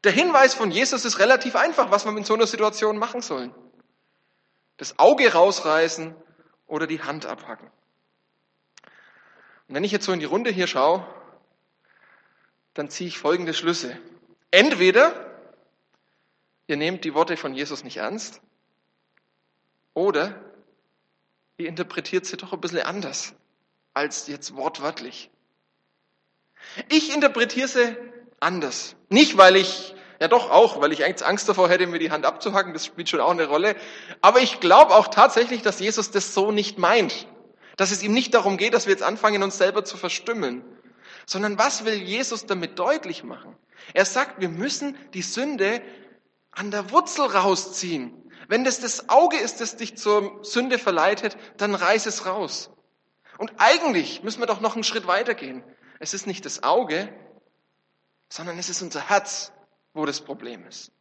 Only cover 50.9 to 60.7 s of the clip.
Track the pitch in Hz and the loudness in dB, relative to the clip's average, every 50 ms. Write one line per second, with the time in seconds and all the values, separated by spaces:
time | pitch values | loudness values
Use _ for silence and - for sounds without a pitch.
50.9 | 185 165 156 185 208 208 - 214 - - - - - - 202 208 196 190 180 175 | 2 4 4 2 2 0 -4 -8 -8 -10 -20 -20 -8 -6 -4 -4 -2 0 2 2
51.9 | 214 226 214 226 - - - 185 185 214 185 135 - - - - _ _ _ _ | 2 2 2 -4 -8 -6 -6 -6 -4 -4 -6 -6 -8 -12 -12 -14 _ _ _ _
52.9 | _ _ _ _ _ _ _ _ - - 208 220 - - 202 226 302 330 339 302 | _ _ _ _ _ _ _ _ -12 -12 -12 -12 -2 2 4 4 4 4 2 0
53.9 | 226 170 143 - - - - 214 214 - 240 233 214 190 214 220 214 226 214 - | 0 0 -2 -4 -8 -10 -10 -10 -6 -6 -4 -4 -4 -2 -2 -4 -4 -2 -6 -4
54.9 | 233 226 180 180 180 196 240 240 - - - 135 127 127 - - - _ _ _ | -4 -4 -2 0 0 0 0 -2 -4 -6 -8 -12 -14 -14 -16 -20 -20 _ _ _
55.9 | _ - 156 - - 196 - 202 180 - - 139 - - - 131 165 226 254 - | _ -16 -12 -10 -10 -8 -8 -8 -10 -10 -10 -12 -12 -4 0 2 2 2 0 -2
56.9 | 151 170 202 208 - - - - - _ _ _ _ _ _ _ _ _ _ _ | -4 -6 -6 -8 -14 -20 -20 -20 -20 _ _ _ _ _ _ _ _ _ _ _
57.9 | _ _ _ _ _ _ _ _ - - 165 175 170 175 175 - 175 165 185 165 | _ _ _ _ _ _ _ _ -16 -14 -12 -12 -10 -10 -8 -8 -8 -8 -8 -8
58.9 | - 147 - - 208 196 - - - - - - _ _ _ _ _ _ _ _ | -10 -10 -2 0 0 0 0 -2 -12 -12 -12 -14 _ _ _ _ _ _ _ _
59.9 | _ 160 151 143 139 - - - 135 113 117 120 117 95 - 107 | _ -6 -4 -4 -4 -8 -10 -12 -14 -14 -12 -14 -14 -16 -18 -20